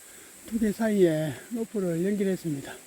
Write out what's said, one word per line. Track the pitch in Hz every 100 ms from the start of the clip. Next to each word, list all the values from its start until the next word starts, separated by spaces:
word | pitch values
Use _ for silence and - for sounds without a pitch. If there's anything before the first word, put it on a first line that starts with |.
| - - - - -
두 | 226
개 | 214
사이에 | 196 226 208 175 156 156 123 -
로프를 | 233 226 220 185 165 185
연결했습니다. | 208 196 185 170 143 - -